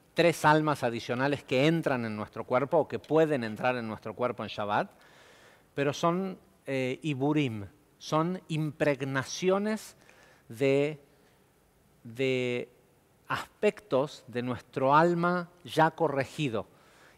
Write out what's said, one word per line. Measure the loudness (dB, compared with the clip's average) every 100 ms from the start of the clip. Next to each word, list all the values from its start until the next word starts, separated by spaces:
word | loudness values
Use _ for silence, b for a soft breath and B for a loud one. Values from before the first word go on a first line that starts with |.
| _
tres | 2 2 4
almas | 4 6 4 0
adicionales | -2 -4 -4 -2 0 -2 0
que | 2 4
entran | 2 0 -2
en | -2 -6
nuestro | -8 -10
cuerpo | -2 0 2 2
o | 2
que | -4
pueden | 0 2 4 2 -2
entrar | -2 -2 -2
en | -4
nuestro | -8 -10
cuerpo | -4 -4 -4
en | -8
Shabbat, | -6 -2 0 -2 -8 B B B B B B B
pero | -4 -2
son, | 0 0 0 -4 -10 _ _ -6
eh, | -4 -2 -4
iburim, | -4 -2 0 2 0 -4 -10 -16 _ _
son | -2 0 0 -4 -6
impregnaciones | -4 -4 0 0 0 -2 -4 -4 -2 0 0 0 -6 -10 -20 b b b b -18
de, | 0 2 4 2 -4 -16 b b b b _ _ _ _ _
de | -14 -2 0 0 0 -4 -6 _ _ _ _ _ -6
aspectos | -6 -6 _ -2 -2 -2 0 0 -6 -10
de | -6
nuestro | -4 -6 -8 0 4 6
alma | 6 4 0 -2 -6 -14
ya | -4 2 2
corregido. | 2 -2 0 -4 -4 -4 -4 -6 b b b b